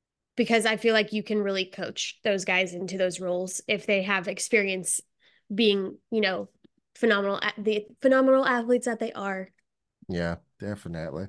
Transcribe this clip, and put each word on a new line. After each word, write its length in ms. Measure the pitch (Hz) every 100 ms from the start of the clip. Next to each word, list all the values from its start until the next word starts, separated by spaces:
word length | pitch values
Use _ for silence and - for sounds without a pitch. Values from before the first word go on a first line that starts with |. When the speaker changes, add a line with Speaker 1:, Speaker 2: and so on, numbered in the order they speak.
| _ _ _ -
Speaker 1:
because 280 | 233 226 214
I 120 | 220
feel 160 | 226
like 200 | 220 208
you 80 | 208
can 220 | 208 214
really 220 | 196 190 185
coach 540 | - 165 - - -
those 220 | 226 196 190
guys 280 | 185 185
into 240 | 175 180 185
those 220 | 185 175
roles 420 | 185 180 185 - -
if 180 | 208 214
they 160 | 196
have 240 | 190 190 185
experience 760 | 196 - 220 196 185 170 - - _ _ _ _
being, 440 | 202 220 196 190 - _
you 120 | 226
know, 280 | 196 190 196 _ _ _ _ -
phenomenal 440 | 233 202 202 196
a-, 180 | 214 214
the 240 | 208 208 208 -
phenomenal 440 | 269 262 262 262 262
athletes 400 | 240 233 247 240
that 140 | 226
they 120 | 226
are. 400 | - 196 190 185 _ _ _ _ _ -
Speaker 2:
Yeah, 300 | 87 85 85 _ _
definitely. 680 | 101 101 85 82 80 80